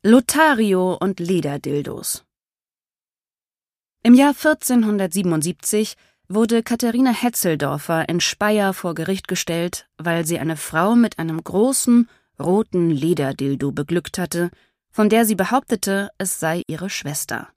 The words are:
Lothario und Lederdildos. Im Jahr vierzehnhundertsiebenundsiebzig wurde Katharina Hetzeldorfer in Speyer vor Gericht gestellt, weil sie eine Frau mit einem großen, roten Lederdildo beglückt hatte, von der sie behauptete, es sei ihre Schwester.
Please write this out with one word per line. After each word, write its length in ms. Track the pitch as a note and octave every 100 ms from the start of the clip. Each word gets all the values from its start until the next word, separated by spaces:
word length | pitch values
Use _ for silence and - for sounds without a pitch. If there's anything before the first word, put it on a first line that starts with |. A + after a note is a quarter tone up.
Lothario 920 | G3 B3 - D4 D#4 B3 G#3+ F#3 F#3 F3
und 200 | F#3+ F#3
Lederdildos. 1040 | E3+ F#3 D3+ C#3+ C#3 C#3+ C#3 - - - _ _ _ _ _ _ _ _ _ _ _ _ _ _ _ _ _ _
Im 100 | A#3
Jahr 200 | B3 C#4+
vierzehnhundertsiebenundsiebzig 1600 | C#4 D#4 D#4 - B3 G#3+ G#3 F#3+ F3+ F3+ D#3+ D#3 - - G#3+ G#3+ - _ _ _
wurde 340 | G3 A3+ A#3
Katharina 500 | A3+ A#3 A#3+ A#3+ C4
Hetzeldorfer 960 | A3+ B3 - F3+ D#3 C#3+ C#3+ - E3 -
in 100 | E3+
Speyer 540 | - - G#3 G#3+ G3
vor 220 | F#3 F3+
Gericht 320 | D#3+ D#3+ F#3+ -
gestellt, 580 | F3+ - E3+ F3 - _ -
weil 280 | E3 E3
sie 140 | D#3+ E3+
eine 180 | D3+ D#3
Frau 380 | - D#3+ F#3+
mit 240 | A#3 A3+ -
einem 220 | E3 D#3+
großen, 680 | - F3+ B3 C4 - A#3+ A#3 _ _ -
roten 520 | D3 G3 A3 F3+ E3+
Lederdildo 840 | D3 D#3 E3+ C#3 C#3 C#3 C3+ C#3
beglückt 460 | C3+ C#3+ E3+ - -
hatte, 340 | F3 E3+ F3 _ _ _ _
von 160 | - G#3+
der 180 | A3+
sie 100 | A3
behauptete, 760 | G3 F#3+ B3+ - A#3 - G3 G3+ _
es 220 | F#3+ -
sei 240 | D#3+ E3+ -
ihre 220 | D3+ F#3+
Schwester. 600 | - - D3 - A#2 -